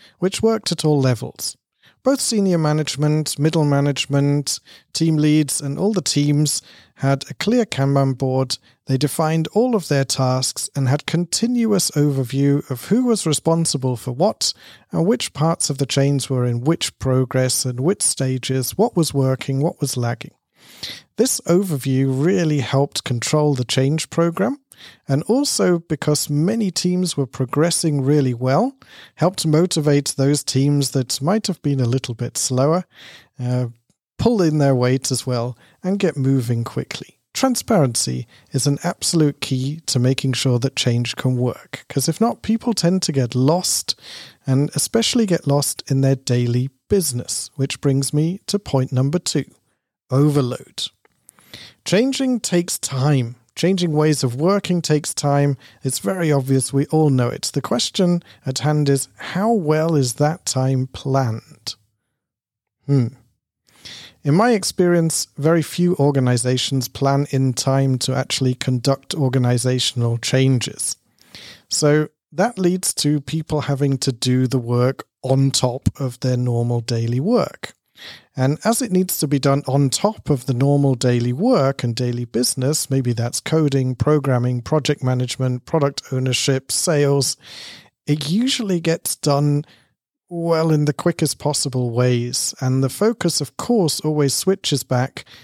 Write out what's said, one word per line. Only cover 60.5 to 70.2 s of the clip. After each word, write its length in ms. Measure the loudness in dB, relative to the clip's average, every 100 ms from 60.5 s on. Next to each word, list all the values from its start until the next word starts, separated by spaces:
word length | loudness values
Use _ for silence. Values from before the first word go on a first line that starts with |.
| 0 0 0 -2
planned? 880 | -6 -2 0 0 -4 -10 -16 -14 -14 _ _ _ _ _ _ _ _ _ _ 0
Hmm. 220 | 0 0 -6 _ _ _ _ _ _ -20 -20 -20 _
In 100 | 2
my 180 | 4 4
experience, 760 | 2 0 0 2 4 2 -2 -6 -2
very 240 | 2 2
few 340 | 0 0 0 2
organizations 920 | 2 2 2 2 2 0 0 -2 -4
plan 380 | -2 0 0 0
in 240 | 0 0
time 440 | 0 0 2 2 0
to 140 | -2
actually 420 | -4 -4 -2 -2 -2
conduct 580 | -2 0 0 -2 -4
organizational 1040 | -2 0 2 2 2 0 0 -2 -2 -2
changes. 800 | -2